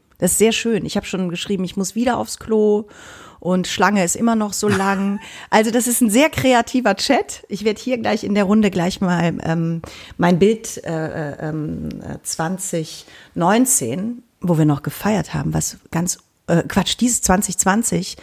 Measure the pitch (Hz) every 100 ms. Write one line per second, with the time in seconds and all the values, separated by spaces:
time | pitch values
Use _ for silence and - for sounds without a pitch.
0 | _ - 185 - 214 220 226 214 - 208
1 | - 190 185 175 - 196 180 - 185 220
2 | 254 226 220 - - 220 214 208 214 -
3 | - - - - 170 185 180 - 190 202
4 | 175 - 226 226 208 190 208 196 196 196
5 | 196 202 - - - 214 220 233 247 240
6 | 233 208 302 - 262 247 233 254 240 196
7 | - 269 - - - 202 214 208 - 254
8 | 214 208 - 208 190 214 208 190 170 -
9 | 185 175 170 - - 165 165 165 - -
10 | - - 175 175 196 220 - - - 165
11 | 160 - 151 - 156 156 151 160 156 -
12 | - - - - 160 180 - 170 160 -
13 | - - - - 170 214 262 - 117 139
14 | 214 240 - _ 175 160 151 147 - -
15 | 196 214 - 151 156 156 - - - 165
16 | 180 - _ _ - 170 - - 175 -
17 | 247 240 - 185 208 - - 202 233 175
18 | 180 -